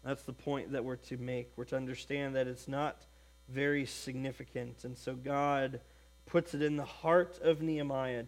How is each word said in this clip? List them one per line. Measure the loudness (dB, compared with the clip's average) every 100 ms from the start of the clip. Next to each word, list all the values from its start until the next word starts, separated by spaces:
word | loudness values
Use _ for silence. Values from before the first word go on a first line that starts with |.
That's | -4 -6
the | -6
point | -8 -2 -2 -2
that | -4
we're | -2 -6
to | -8 -8
make. | -4 -4 -6 -10
We're |
to | -4 -2
understand | -4 -8 -4 -2 0 0
that | 0
it's | -2 -4
not | 0 0 -2 -16 -20 -20 -20 -8
very | 0 2 2 0
significant. | -6 -6 -4 -4 -6 -8 -6 -6 -8
And | -12 -8
so | -8
God | -6 0 2 4 2 0 -4 -12 -20 -20 -20 2
puts | 2 2
it | 0
in | 2 2
the |
heart | -4 -2 6 8 6 4
of | 4 4
Nehemiah | 2 0 0 0 0 -2